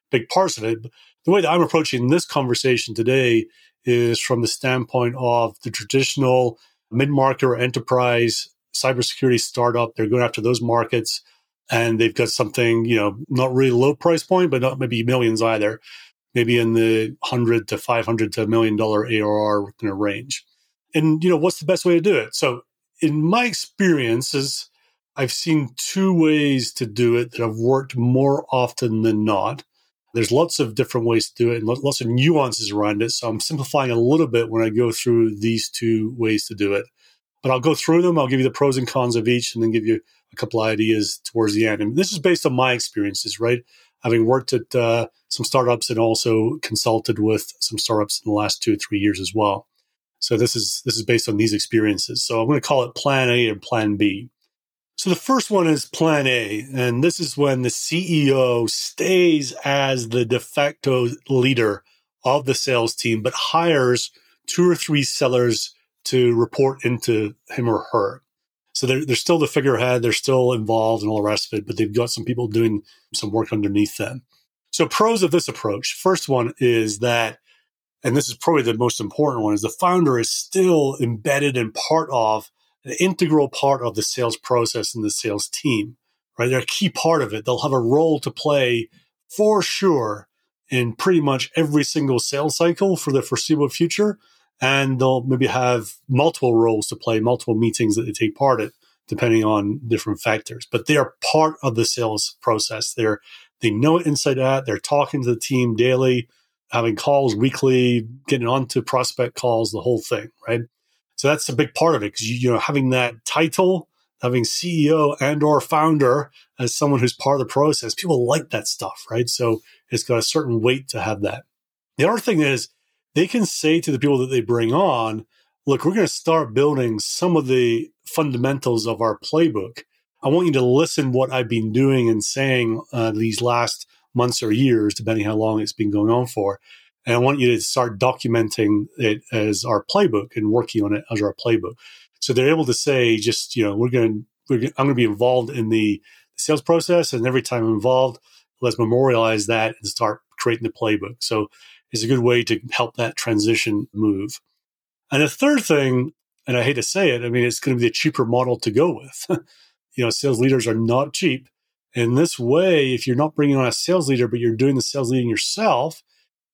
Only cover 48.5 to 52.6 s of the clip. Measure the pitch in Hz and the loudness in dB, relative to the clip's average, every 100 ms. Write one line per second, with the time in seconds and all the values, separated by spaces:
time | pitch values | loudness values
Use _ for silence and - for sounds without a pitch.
48.5 | - - 104 - 101 104 92 92 104 104 | -2 -2 -2 -2 -2 0 -2 -4 -2 0
49.5 | 95 - _ _ _ _ _ - 113 117 | -2 -8 _ _ _ _ _ -2 0 0
50.5 | 117 101 - - 110 - 117 - 104 113 | 0 -4 -6 -6 -6 0 0 0 0 0
51.5 | 107 - 113 107 101 - 120 - 113 117 | 0 0 0 0 0 -4 -6 -4 -2 0
52.5 | 147 | 0